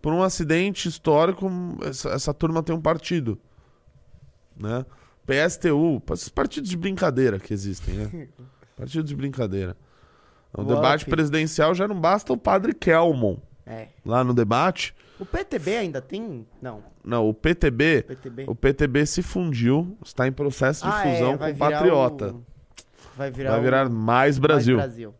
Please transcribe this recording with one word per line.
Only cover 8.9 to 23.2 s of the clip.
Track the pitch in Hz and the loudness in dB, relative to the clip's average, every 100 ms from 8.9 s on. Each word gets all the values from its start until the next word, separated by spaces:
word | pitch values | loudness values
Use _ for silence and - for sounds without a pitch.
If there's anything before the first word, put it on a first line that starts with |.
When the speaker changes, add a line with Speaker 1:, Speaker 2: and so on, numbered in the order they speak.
| 160 156 | -6 -4
Speaker 1:
de | 139 | -4
brincadeira. | 139 131 113 98 90 90 _ _ _ _ _ _ _ | -6 -4 -4 -2 -6 -8 _ _ _ _ _ _ _
O | - | -8
Speaker 2:
O | |
Speaker 1:
debate | 135 135 135 151 | 0 2 4 2
Speaker 2:
up. | 143 | 0
Speaker 1:
presidencial | 156 151 151 156 156 156 175 | 0 0 0 -2 2 2 2
já | 202 | -2
não | 196 | 0
basta | 160 202 - | 2 0 0
o | 240 | -2
padre | - 196 208 | 2 2 2
Kelmon | - - 160 170 139 107 92 - - - | -2 2 4 4 2 0 -2 -10 -20 -16
Speaker 2:
É. | 113 110 _ - | -16 -16 _ -2
Speaker 1:
lá | 120 | 0
no | 127 | 2
debate. | 123 110 117 175 180 - - _ - | 2 4 2 2 0 -8 -10 _ -16
Speaker 2:
O | - | -8
P | 339 | -6
T | 392 240 | -4 -4
B | 160 226 | -2 -2
ainda | 190 135 | -4 -6
tem? | 131 190 226 135 110 - | -8 -10 -8 -12 -14 -14
Não. | 127 107 - - | -14 -14 -18 -18
Speaker 1:
Não, | - 117 110 | -4 0 0
o | |
P | 110 160 175 | 2 0 2
T | 156 | 0
B, | 117 151 147 | 2 2 2
Speaker 2:
P | - 131 | -2 -12
T | 131 | -14
B. | 117 135 | -14 -8
Speaker 1:
o | 113 | 0
P | 131 | 0
T | 131 147 | 2 2
B | 127 151 | 2 0
se | - | -2
fundiu, | 175 185 175 123 117 143 180 214 | -4 -2 -2 0 4 2 0 -8
está | - - 127 | -16 -2 -2
em | |
processo | 135 143 127 131 151 180 | 0 -4 0 0 0 -2
de | |
Speaker 2:
Ah, | 208 | 0
Speaker 1:
fusão | 185 - 123 | 0 2 0
Speaker 2:
é, | 139 | 0
vai | 156 | -4
Speaker 1:
com | 143 | 0
o | 147 | 0
Speaker 2:
virar | 151 | 4
Speaker 1:
Patriota. | 170 151 127 139 104 | 4 6 2 0 -8
Speaker 2:
o, | 120 120 - - - - _ - | -8 -18 -20 -20 -20 -20 _ -20
vai | 131 | -10